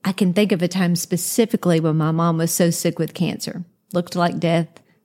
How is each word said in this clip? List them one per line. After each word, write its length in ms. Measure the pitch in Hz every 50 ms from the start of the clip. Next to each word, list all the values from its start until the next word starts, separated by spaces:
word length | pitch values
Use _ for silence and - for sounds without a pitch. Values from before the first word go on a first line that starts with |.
| -
I 80 | 190
can 200 | 190 - 208 180
think 200 | 170 202 214 185
of 100 | 208 165
a 60 | 180 175
time 280 | 180 190 185 175 175
specifically 840 | 165 - - 185 170 - - - - 226 220 - 208 - 180 170 165
when 160 | 160 160 156
my 160 | 160 156 156
mom 260 | 160 165 170 170 165 160
was 120 | 165 165
so 200 | - - 180 170
sick 280 | 165 - - 170 170 -
with 140 | 160 156
cancer, 520 | - - 175 151 - - - - - 180 175 _ _ _ _ _
looked 240 | - 175 175 - -
like 240 | 180 175 170 - 156
death, 280 | 170 165 170 170 165 - _ - _ _ _ _